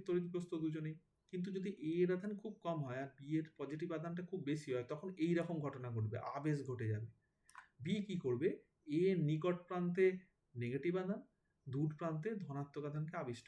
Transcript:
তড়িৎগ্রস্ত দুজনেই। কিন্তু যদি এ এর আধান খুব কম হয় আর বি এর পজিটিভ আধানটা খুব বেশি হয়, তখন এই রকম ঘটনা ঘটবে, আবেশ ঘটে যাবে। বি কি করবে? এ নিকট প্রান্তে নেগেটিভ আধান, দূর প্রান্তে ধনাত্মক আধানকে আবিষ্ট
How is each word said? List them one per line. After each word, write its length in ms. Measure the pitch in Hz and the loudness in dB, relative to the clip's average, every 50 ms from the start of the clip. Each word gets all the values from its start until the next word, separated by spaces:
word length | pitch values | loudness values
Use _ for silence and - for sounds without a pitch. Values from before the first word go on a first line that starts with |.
| 185 - | 0 2
তড়িৎগ্রস্ত 440 | 175 180 175 170 175 175 175 - - | 2 2 2 0 -2 -4 -4 -4 -2
দুজনেই। 400 | 160 156 160 156 156 156 156 156 - _ _ _ _ _ _ - | -2 0 0 0 -2 -4 -6 -6 -8 _ _ _ _ _ _ -6
কিন্তু 140 | 185 180 202 | -4 -4 -2
যদি 180 | 185 190 185 208 196 - | -2 -2 -2 -4 -4 -4
এ 120 | - 156 165 175 | -2 0 4 4
এর 80 | 180 175 185 | 6 6 4
আধান 160 | 180 185 208 214 | 2 0 -2 -4
খুব 180 | 202 - 220 196 - | -4 -6 -8 -10 -6
কম 160 | - 170 170 160 143 | -2 -2 0 0 -2
হয় 180 | 127 123 131 139 | -2 -2 -4 -4
আর 60 | 135 - - | -6 -8 -10
বি 120 | 139 139 156 160 | -6 -2 0 0
এর 80 | 156 156 - - | 0 -2 -6 -8
পজিটিভ 300 | 143 131 143 156 165 180 | -6 -6 -4 -4 -4 -2
আধানটা 320 | 170 156 160 170 170 175 180 175 | -2 -2 -4 -4 -4 -4 -4 -4
খুব 100 | - 190 143 | -4 -4 -2
বেশি 260 | 135 147 147 - - 127 | 0 -2 -2 0 0 0
হয়, 140 | 123 123 - | 0 0 -2
তখন 160 | - - - 190 185 - | -6 -6 -6 -6 -4 0
এই 160 | 156 170 175 | 2 4 4
রকম 220 | 170 165 170 170 156 | 4 2 2 0 -2
ঘটনা 280 | 147 143 135 131 123 123 | -2 -2 -4 -4 -4 -2
ঘটবে, 260 | 117 113 107 107 104 - - - - 147 | 0 0 0 2 0 -2 -4 -4 -4 -2
আবেশ 200 | 143 156 151 143 135 127 | 2 2 2 2 0 -2
ঘটে 160 | 127 110 113 110 | -4 -2 0 0
যাবে। 200 | 107 104 110 - - _ _ _ _ _ _ - - - - - _ - 120 | 0 0 -2 -6 -10 _ _ _ _ _ _ -20 -20 -20 -20 -20 _ -8 -4
বি 120 | 156 202 220 202 214 | -2 0 0 0 -2
কি 80 | 185 - - | -4 -2 2
করবে? 240 | 135 123 120 143 196 - - - _ _ _ _ - 147 156 | 2 2 4 4 2 2 0 -6 _ _ _ _ 0 2 4
এ 20 | 180 190 190 175 151 147 | 6 6 6 6 4 4
নিকট 280 | 156 156 165 180 180 175 175 - | 4 4 2 2 0 0 -2 -4
প্রান্তে 380 | 185 180 180 175 175 185 190 185 185 185 - _ _ _ _ _ - | -2 0 0 2 4 6 6 6 6 4 -2 _ _ _ _ _ -6
নেগেটিভ 380 | 120 117 120 123 143 151 170 175 185 | -4 -2 -2 -2 0 0 0 0 2
আধান, 220 | 185 180 202 233 - - _ _ _ _ _ _ _ - | 2 0 -2 -2 -4 -10 _ _ _ _ _ _ _ -4
দূর 220 | 123 139 151 156 - - | -2 0 2 0 0 0
প্রান্তে 320 | 170 165 160 156 156 220 226 | -2 -2 -2 -2 -2 -2 -4
ধনাত্মক 480 | 202 185 135 139 139 139 - - 151 143 | -4 -4 -6 -4 -6 -6 -6 -6 -6 -6
আধানকে 300 | 147 147 151 156 156 - 175 | -4 -4 -4 -4 -4 -4 -4
আবিষ্ট 300 | 156 127 120 113 - | -4 -4 -6 -6 -8